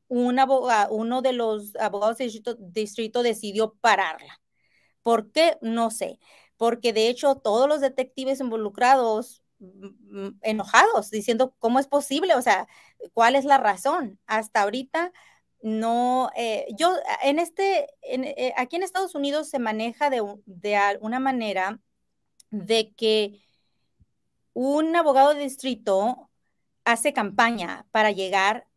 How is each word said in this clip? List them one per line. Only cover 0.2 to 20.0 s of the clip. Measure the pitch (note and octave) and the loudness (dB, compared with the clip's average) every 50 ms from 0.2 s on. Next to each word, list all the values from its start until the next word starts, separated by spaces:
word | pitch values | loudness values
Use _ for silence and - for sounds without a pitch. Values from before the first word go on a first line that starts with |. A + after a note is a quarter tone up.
| B3 B3 B3 | 0 2 2
aboga-, | C4 C4 B3+ C4+ C4 B3 B3 A3+ G#3+ G3+ - | 2 2 4 2 2 2 2 2 2 2 2
uno | A3 G#3+ A3+ A#3 B3 C4 B3 | 0 -2 -2 -2 -2 0 0
de | C4 B3+ | 0 0
los | A#3+ A3+ A3 G#3+ G#3+ G#3 G#3 - | 0 0 -2 -2 -4 -6 -10 -6
abogados | - A3 G3+ F#3+ G3 G#3 A3 A#3 A3+ | -4 -4 -4 -2 0 0 0 0 -2
de | B3+ | -6
distrito, | A#3 G#3+ A3 G#3+ A#3+ A3+ A#3 | -8 -8 -8 -10 -10 -10 -10
distrito | G3 F3 F3 A3 G#3+ G3+ - - A3 A3 A3 B3 A#3+ | -12 -10 -6 -6 -6 -6 -6 -8 -8 -4 -2 -2 0
decidió | A#3+ A3 A3 G#3+ G#3 F#3+ G#3+ A3 G#3+ - _ | 0 -2 -4 -6 -6 -2 -2 -2 -2 -2 _
pararla. | - A3+ G3+ G3 F#3+ D#3+ D#3 - - - - - _ _ _ _ _ _ _ _ _ _ _ _ - | 2 2 4 4 2 -2 -4 -10 -14 -20 -20 -20 _ _ _ _ _ _ _ _ _ _ _ _ 0
¿Por | A3+ A#3 A3 G#3+ - | 0 0 0 0 -2
qué? | - D#4 E4 E4 - - | 0 2 2 2 2 0
No | A#3 A3+ A3+ A#3 A#3 A3 | -4 -4 -2 -2 -2 -2
sé. | A3+ - G3 - - - _ _ _ _ _ _ _ | -4 -6 -8 -8 -10 -12 _ _ _ _ _ _ _
Porque, | - A3+ A#3 A#3+ A#3+ A#3+ A#3 G3+ | -2 0 0 0 0 -2 0 2
de | A3 A3 A#3 | 2 2 2
hecho, | B3 B3 D4+ C#4 C4+ | 0 0 0 0 0
todos | C4+ - A3 G#3 A#3+ C4+ | 0 0 0 2 4 4
los | D4 D4+ D4 | 4 2 2
detectives | C#4 C4 C4+ - B3+ C4 _ C4+ C4 C4 C4+ C4 | 0 -2 -2 -2 -6 -6 _ -6 -4 -4 -2 -2
involucrados, | C4 A#3+ A3+ A#3 G#3+ G3+ G3+ - B3 B3 C4+ C4 A#3+ A3+ G#3+ G#3+ A#3+ - - - _ _ _ _ | -4 -4 -4 -4 -6 -6 -2 2 4 4 6 6 4 2 0 -2 -4 -8 -14 -20 _ _ _ _
mm, | G3 F#3 F#3+ G3 F#3+ G3 - _ G#3 G3+ G3+ G3 G3 | -20 -20 -20 -20 -20 -20 -20 _ _ -18 -14 -12 -12
mm, | G3 - - - | -12 -12 -8 -6
enojados, | A3 A3 G#3+ F#3 - - A#3+ F#4 A4+ A#4+ A3+ - - | -4 -4 -4 -2 4 6 6 6 6 4 0 -2 -4
diciendo, | A3 G#3+ G3+ B3 A3+ A3 B3+ B3+ - _ | -6 -4 -2 0 2 2 0 0 -2 _
"¿Cómo | - A3+ B3 C4 | -2 0 0 0
es | C4+ | 0
posible? | - C#4 C#4+ C#4 - C4+ D#4+ F#4+ F#4 D#4 | 0 -2 -2 -2 -2 -2 0 2 2 2
O | B3+ | 4
sea, | B3 A#3+ G3 F#3 A#3 - _ - - _ _ - - - - | 4 4 2 2 0 -6 _ -20 -20 _ _ -20 -20 -4 0
¿cuál | A3+ A3+ A#3+ C4+ | 4 4 4 4
es | C#4 C4 | 4 4
la | C#4+ C#4 | 4 4
razón?". | C4 A#3 G#3 G3 F#3+ - C4+ E4 F4+ C4+ F#3+ G3 _ _ | 4 4 2 0 0 0 0 0 0 -2 -6 -10 _ _
Hasta | - G#3+ A3 A3 - - A3 G3+ | -4 -4 -4 -2 -2 0 0 0
ahorita | G#3 G#3+ C4 C4 - - D#4+ F4 F4+ - _ - _ _ _ _ _ _ _ - | 0 0 -4 -6 -4 -4 -4 -4 -4 -6 _ -20 _ _ _ _ _ _ _ -8
no, | A3 A3 A3 A3+ A3+ A#3 A#3+ B3 B3 B3+ B3+ B3+ - - | -6 -4 -2 -2 0 0 0 0 0 0 0 -2 -2 -4
eh, | - A#3 A3+ G#3+ G3+ - - G#3+ | -4 -4 -4 -4 -4 -6 -8 -4
yo, | G3 D#4+ F4+ F#4 - - - - - - | 0 0 0 0 0 -4 -4 -4 -2 0
en | C#4 C#4+ D#4+ | 0 0 0
este, | E4+ E4 - - G4 G4 G4 D4+ - - - _ | -2 -4 -2 -2 0 0 0 0 -2 -4 -8 _
en, | - - B3 B3+ C4 | -12 -8 -6 -6 -6
eh, | - - - B3+ B3+ - | -6 -6 -4 -4 -4 -2
aquí | - B3+ B3 D#4+ | -4 -4 -4 -4
en | F4 G4 | -6 -4
Estados | F4 - F#4 F#4+ - - | -4 -4 -4 -4 -4 -4
Unidos | D4 C#4+ C#4+ C#4+ D#4 D4+ D4+ | -4 -4 -2 -2 -4 -4 -4
se | - C4 | -4 -4
maneja | A#3 A3 G#3+ G#3+ A3+ A#3 A3+ - | -4 -4 -4 -4 -4 -6 -4 -2